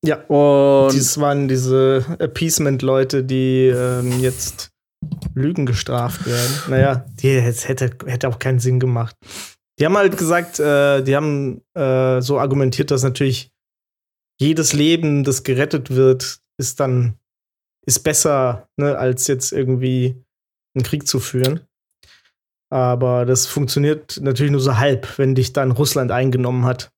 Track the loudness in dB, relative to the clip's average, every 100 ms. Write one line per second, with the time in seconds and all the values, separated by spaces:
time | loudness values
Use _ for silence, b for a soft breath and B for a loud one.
0 | -2 -4 0 4 4 6 6 6 4 2
1 | 0 0 0 0 0 -2 2 2 4 2
2 | -2 -4 -6 -4 -2 0 0 0 0 0
3 | 2 -2 -2 -2 0 4 4 2 0 -2
4 | -2 0 -2 -2 -10 -10 -18 _ _ _
5 | -12 -10 -8 -4 -4 -2 -2 -2 -2 -4
6 | -4 -6 -6 -4 -4 -6 -2 2 2 2
7 | -6 -2 0 2 0 -2 -6 -4 -4 -6
8 | -8 -4 -4 -4 -2 0 2 0 0 -2
9 | -4 -10 B B B B _ _ 0 4
10 | 2 2 0 0 -2 -4 2 4 4 2
11 | 2 0 0 -2 -4 -8 _ -4 0 2
12 | 2 0 0 0 0 2 0 0 0 0
13 | 0 0 -2 -2 -8 _ _ _ _ _
14 | _ _ _ _ 0 2 0 2 2 2
15 | 2 0 0 -2 -2 -2 0 -2 -2 4
16 | 4 4 -2 -12 _ _ -8 -2 -2 0
17 | 0 -4 _ _ _ _ _ _ -4 -2
18 | 0 0 2 2 0 -2 -10 -4 -2 0
19 | -2 -2 -2 -2 -2 -4 0 0 0 0
20 | -2 -4 _ _ _ _ _ -4 -2 -2
21 | -2 -4 -4 -2 -2 -2 _ _ _ _
22 | b b b _ _ _ _ 0 0 2
23 | 0 0 2 0 0 -2 -2 0 0 0
24 | -6 -6 -4 0 0 2 2 2 2 0
25 | -4 -2 0 2 0 0 0 0 0 0
26 | -2 0 0 0 0 0 0 -2 -8